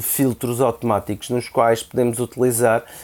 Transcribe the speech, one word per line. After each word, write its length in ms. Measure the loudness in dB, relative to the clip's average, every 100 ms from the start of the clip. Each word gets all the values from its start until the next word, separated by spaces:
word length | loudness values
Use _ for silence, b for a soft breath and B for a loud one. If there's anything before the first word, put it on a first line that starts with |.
filtros 600 | -4 0 0 0 -2 0
automáticos 680 | 0 0 -2 -2 -2 -8 -6
nos 200 | -6 -2
quais 340 | 2 2 2
podemos 340 | -2 -2 0 -2
utilizar, 640 | -6 0 0 2 2 2 B B